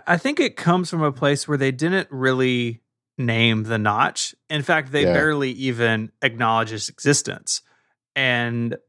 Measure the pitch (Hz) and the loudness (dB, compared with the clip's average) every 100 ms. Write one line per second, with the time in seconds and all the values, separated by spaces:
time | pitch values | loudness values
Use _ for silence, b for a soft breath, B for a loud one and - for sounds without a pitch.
0 | - 170 262 294 277 - - 180 175 170 | 0 0 0 0 -2 0 2 2 0 -2
1 | 151 123 143 143 - 147 135 127 160 190 | -2 0 0 0 -2 -2 0 0 -2 -2
2 | 156 135 131 131 127 123 120 113 _ _ | -2 -2 0 2 2 0 -2 -6 _ _
3 | _ - 123 113 117 110 110 113 107 104 | _ -4 -2 4 4 4 0 0 0 2
4 | 139 - - - - 151 139 160 135 143 | 0 -2 -8 -10 -8 -4 0 0 0 0
5 | 143 170 156 147 135 123 131 117 117 113 | 2 2 2 0 -2 -2 -4 0 0 0
6 | 110 - 135 117 117 113 110 110 - - | -4 -4 -4 0 0 0 -2 -6 -10 -2
7 | 135 143 - - - - - _ _ _ | 0 2 0 -8 -6 -8 -8 _ _ _
8 | _ - 131 120 120 117 117 - | _ -4 0 0 0 -2 -4 -6